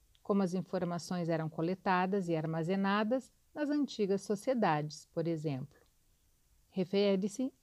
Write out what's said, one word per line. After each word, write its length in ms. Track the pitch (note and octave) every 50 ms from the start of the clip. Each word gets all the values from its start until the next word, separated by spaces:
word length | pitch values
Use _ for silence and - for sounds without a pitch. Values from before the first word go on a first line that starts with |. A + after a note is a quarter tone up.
| _ _ _ _
como 200 | - - G3+ G3
as 120 | F#3+ E3+ F3+
informações 760 | F#3 D#3+ - - F#3 F3+ E3+ F3 E3+ - - F#3 F3 E3+ E3
eram 200 | E3 D#3 D#3+ D3+
coletadas 800 | - - E3 F3 F#3 - - G#3 F#3 F3+ F#3 F#3 G#3 G3+ F3+ E3+
e 80 | E3
armazenadas 960 | D#3 D3+ D#3+ D#3+ E3 E3 E3+ G3 G3 G3 G3 G3+ G#3 A3 G#3+ B3+ C4 - - _ _ _ _
nas 180 | - D4+ D4+ C#4
antigas 520 | D4+ D4 C#4 - - - G#3 F3+ G3 G3
sociedades, 880 | - - G#3 G3 - C4 C4+ A#3 G3+ F3 D#3 D3+ D3+ D3+ - - - _
por 140 | - E3+ D#3+
exemplo. 500 | E3 E3 D#3 D3+ D#3 C3+ B2+ C#3 - - - _ _ _ _ _ _ _ _ _ _ _ _ _ _ _ _ _ _
Refere-se 840 | - F#3+ F3+ - - G3+ G3+ G3+ G3 F#3+ G#3 G3+ - - B3+ C4+ - _